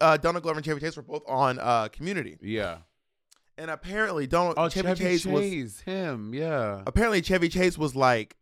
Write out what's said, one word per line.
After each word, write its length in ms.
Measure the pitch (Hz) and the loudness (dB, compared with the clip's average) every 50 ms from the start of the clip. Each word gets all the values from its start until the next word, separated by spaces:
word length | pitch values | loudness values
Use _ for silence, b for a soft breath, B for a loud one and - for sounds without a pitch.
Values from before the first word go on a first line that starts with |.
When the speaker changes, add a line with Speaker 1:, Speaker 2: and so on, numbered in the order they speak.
Speaker 1:
uh, 160 | 156 160 156 151 | 4 4 4 4
Donald 240 | 139 165 170 175 160 | 2 0 0 0 -2
Glover 160 | 165 156 156 | -2 -4 -4
and 60 | 143 | -2
Chevy 140 | 156 151 143 | -4 -4 -4
Chase 160 | 147 165 160 | -4 -8 -8
were 60 | 156 123 | -10 -12
both 200 | - 151 151 - | -10 -10 -10 -6
on, 320 | - 135 131 139 131 127 123 | -4 0 2 2 2 2 0
uh, 300 | - 120 120 113 107 107 | 2 2 2 2 2 0
Community. 480 | - - 147 180 202 180 120 87 76 - - | -4 -8 -8 -6 -4 -4 -6 -8 -10 -12 -8
Speaker 2:
Yeah. 360 | 101 110 110 101 90 85 82 82 _ _ _ _ _ _ _ _ _ _ _ _ _ _ | -6 -4 -2 -4 -4 -6 -10 -14 _ _ _ _ _ _ _ _ _ _ _ _ _ _
Speaker 1:
And 140 | - 160 165 | -14 -10 -10
apparently 560 | 156 - - 180 196 214 220 208 180 156 143 | -10 -10 -10 -8 -4 -2 -2 -2 -2 -2 -2
Donald, 280 | 127 156 170 180 175 160 - | 2 2 2 2 2 2 2
Speaker 2:
Oh, 100 | 165 165 | 0 0
Speaker 1:
Chevy 200 | - 190 185 180 | 0 0 0 0
Speaker 2:
Chevy 120 | 185 170 185 | 0 0 0
Speaker 1:
Chase 200 | 180 180 170 175 | 2 2 2 2
was 160 | 190 - - 202 | 0 0 0 0
Speaker 2:
Chase, 380 | 196 185 151 127 107 98 - | 0 -2 -4 -6 -8 -10 -12
him, 540 | - - 190 190 185 160 135 113 104 107 120 | -10 -8 -6 -4 -4 -4 -6 -6 -8 -8 -6
yeah. 480 | 139 156 165 156 135 113 104 101 98 98 | -6 -4 -2 -2 -2 -2 -2 -4 -4 -6
Speaker 1:
apparently 360 | 127 - 190 226 233 214 185 160 | 0 2 4 4 4 4 2 2
Chevy 260 | - 185 180 170 165 | 2 2 2 2 2
Chase 300 | - 180 185 180 175 151 | 2 2 2 2 2 0
was, 160 | 156 143 127 | -2 -2 2
like, 400 | 135 135 127 123 113 107 - - _ | 4 4 4 4 4 0 -4 -12 _